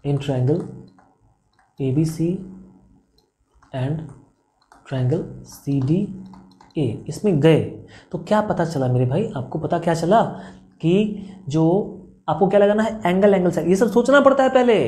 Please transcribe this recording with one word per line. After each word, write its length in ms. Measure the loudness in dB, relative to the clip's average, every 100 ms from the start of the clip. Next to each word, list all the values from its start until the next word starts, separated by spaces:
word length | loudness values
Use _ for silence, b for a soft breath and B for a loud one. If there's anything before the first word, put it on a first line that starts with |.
In 140 | -4 -4
triangle 420 | -2 -2 0 0 -4 -16 -20 _ _ _ _ _ _ _ _ -6
एबीसी 460 | -2 0 0 -2 -4 -4 -10 -18 -20 -20 _ _ _ _ _ _ _ _ _ -8
and 260 | -6 -6 -8 -18 _ _ _ _ _ -20 -8
triangle 360 | -2 0 -2 -4 -14
सीडीए, 1400 | -18 -12 -4 -2 0 0 -2 -10 -16 -20 -20 _ _ -4 -4 -4 -12
इसमें 320 | -4 0 4
गए 200 | 4 4 0 -10 B B B
तो 60 | -12
क्या 200 | -2 0
पता 220 | 0 -4
चला 240 | -2 -2 0
मेरे 180 | 0 0
भाई, 200 | -2 -4 -6
आपको 220 | -8 -8
पता 200 | -4 -2
क्या 160 | -2
चला 280 | -2 2 2 2 B B B _ _
कि 100 | 0 2 0 B B B -4
जो 160 | 0 2 2 -2 -12 -20 _ -6
आपको 200 | 0 2
क्या 120 | 4
लगाना 220 | 4 2
है, 180 | -2 -2 -2
एंगल, 280 | 2 4
एंगल 160 | 4 2
साइड, 180 | 0 0
ये 80 | 2
सब 140 | 2
सोचना 300 | 2 4 6
पड़ता 220 | 6 4
है 60 | 2
पहले। 280 | 4 4 2